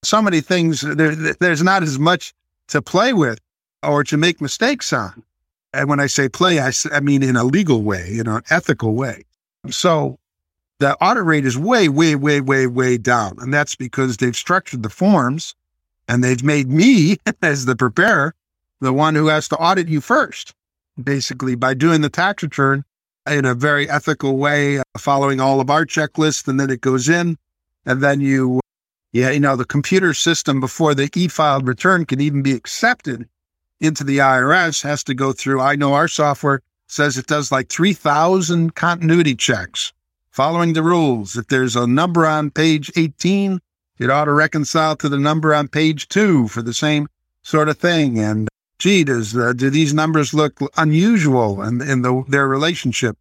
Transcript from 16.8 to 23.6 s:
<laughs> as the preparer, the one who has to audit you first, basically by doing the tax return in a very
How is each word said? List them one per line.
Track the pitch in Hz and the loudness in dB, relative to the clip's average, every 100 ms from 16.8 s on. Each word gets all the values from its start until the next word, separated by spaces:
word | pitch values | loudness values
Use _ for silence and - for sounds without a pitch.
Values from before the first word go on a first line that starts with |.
| 226 247 156 202 - | 6 6 4 2 -4
<laughs> | - | -2
as | 170 143 123 | -2 0 -2
the | 120 | 0
preparer, | 127 135 202 185 143 - _ _ _ _ | 0 2 2 2 0 -6 _ _ _ _
the | 135 | -2
one | 135 156 | 0 2
who | 151 156 | 2 2
has | 151 - | 0 -2
to | 151 | -2
audit | 165 190 170 | 0 0 0
you | 151 | -4
first, | - 262 247 - - _ _ _ _ - | 0 0 0 -6 -18 _ _ _ _ -10
basically | 127 139 - 127 131 | -4 -4 -4 -6 -4
by | 123 127 131 | -2 -2 2
doing | 160 160 | 2 2
the | 147 | 0
tax | - 185 208 | -2 -2 -2
return | 156 - 139 139 139 _ _ _ - | -8 0 0 0 -4 _ _ _ -4
in | 147 131 | 0 0
a | |
very | 123 | 0